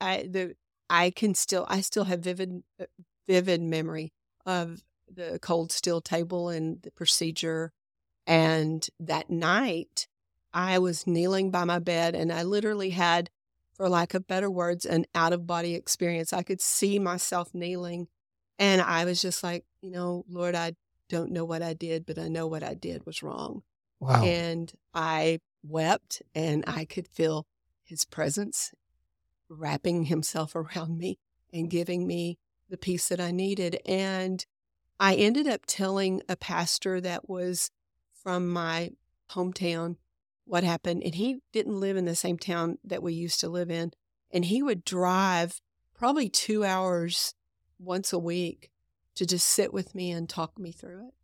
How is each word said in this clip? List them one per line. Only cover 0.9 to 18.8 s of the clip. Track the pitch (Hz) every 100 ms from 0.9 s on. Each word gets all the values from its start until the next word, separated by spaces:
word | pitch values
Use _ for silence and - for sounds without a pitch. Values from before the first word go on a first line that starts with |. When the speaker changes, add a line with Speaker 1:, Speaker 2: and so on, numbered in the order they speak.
| 170 180
Speaker 1:
can | - 214 185
still, | - 185 -
I | 190
still | 196 214 190
have | 180
vivid, | 180 180 185 180 - -
uh, | 185 - - _ -
vivid | 185 185 170
memory | 165 160 160 160 160 - _ _ -
of | 180 170 165 - _ _
the | 180 170 170
cold | - 170 165
steel | - 180 170
table | - 165 170 180 175
and | 165 160 -
the | -
procedure. | - 165 - 165 165 165 160 165 - _ _ _ _ -
And | 165 160 160 156 160 - -
that | 160 156 156
night, | 170 165 196 254 170 - - - _ _ _ _
I | 170 185 185
was | 185 170 -
kneeling | 170 180 190 190
by | 185 175
my | 175
bed, | 175 170 170 170
and | 165
I | 165
literally | 175 208 214 208 190
had, | 180 175 170 175 _ _ _ _
for | - 185
lack | 175 175
of | 185 185
better | 185 196
words, | 180 175 175 -
an | 165 175
out-of-body | 170 165 175 170 170 170 170
experience. | - - 175 170 160
I | 190
could | 180 190
see | - - 202 202
myself | 185 175 - 180 175
kneeling, | 175 175 180 175 175 175 _ _ _ _ -
and | 196 185